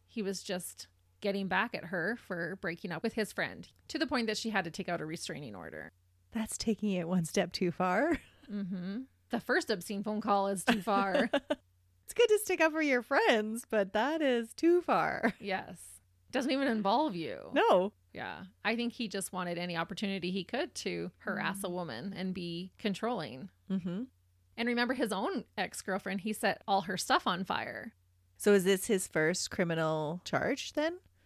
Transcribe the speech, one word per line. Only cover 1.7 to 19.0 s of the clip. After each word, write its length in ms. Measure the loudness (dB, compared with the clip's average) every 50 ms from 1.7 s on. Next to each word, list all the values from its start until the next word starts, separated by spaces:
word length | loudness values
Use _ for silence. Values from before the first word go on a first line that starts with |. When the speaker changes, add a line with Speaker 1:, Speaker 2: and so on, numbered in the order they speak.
| -2
Speaker 1:
at 100 | -6 -6
her 300 | -4 -2 -2 0 0 -2
for 400 | -4 -6 -6 -4 -4 -4 -4 -4 -4 -4
breaking 300 | -6 -6 -6 -6 -8 -6
up 100 | -4 -4
with 100 | -2 -2
his 180 | -2 -4 -2 -2
friend, 360 | -4 -4 -4 -4 -10 -14 -18 _ _ _ -8
to 100 | -2 -2
the 80 | 0
point 200 | 0 0 0 0
that 120 | 0 -2 -2
she 120 | -2 0
had 140 | 0 0 0
to 60 | 0
take 180 | -4 -6 -4 -2
out 120 | -2 -2 -2
a 40 |
restraining 480 | -6 -6 -8 -8 -8 -8 -8 -8 -10 -10
order. 380 | -10 -12 -12 -12 -12 -12 -14 -16 _ _ _ _ _ _ _ -6
Speaker 2:
That's 240 | -6 -4 -4 -6
taking 360 | -2 0 0 0 0 0 0 0
it 140 | 0 0 2
one 180 | 2 2 2
step 260 | 2 2 0 0 0 0
too 180 | 0 0 0
far. 460 | 0 2 2 2 4 4 4 2 2 0 -2
<laughs> 40 | -10 -20 _ -14 -10 -6
Speaker 1:
Mm-hmm. 500 | -6 -4 -4 -6 -6 -6 -6 -6 -6 -8 -10 _ _ _ _
The 80 | -6 -6
first 300 | -2 0 0 0 2 2
obscene 320 | -2 -2 -2 -6 -6 -4 -4
phone 180 | -2 -2 -2
call 280 | 0 2 2 4 4 2
is 160 | 0 0 2
too 160 | 2 2 2 2
far. 480 | 2 2 4 4 4 2 2 2 2 2
Speaker 2:
<laughs> 60 | 0 0 0 -4 -4 _ _ _ _ _ _ _ _ _
It's 100 | -8 2
good 140 | 4 6 6
to 100 | 6 4
stick 200 | 4 0 2 4
up 120 | 4 2 4
for 100 | 2 2
your 180 | 4 2 2 2
friends, 640 | 2 2 4 6 6 6 4 4 0 -4 -6 -6 0
but 220 | 0 0 0 2 2
that 280 | 0 2 2 2 2
is 320 | 2 2 2 2 0 -4 -4
too 300 | 2 6 6 6 6 4
far. 500 | 4 2 4 4 2 0 2 0 0 0 0
Speaker 1:
Yes. 380 | -4 -4 -4 -4 -4 -8 -12 -16 -16 -18 -20 -20 _ _ _ _ _ _ -4
Doesn't 180 | -2 0 2
even 160 | 2 2 2
involve 480 | 2 0 2 2 4 4 4 4 2 0
you. 240 | -2 -4 -6 -6 -8 -10 -2 2
Speaker 2:
No. 380 | 4 6 6 6 6 6 2 -2 _ _ _ -10
Speaker 1:
Yeah. 280 | -8 -8 -8 -8 -10 -12 -16 -16 _ -2
I 100 | -2 -2
think 160 | 0 -2 -4 -4
he 140 | -4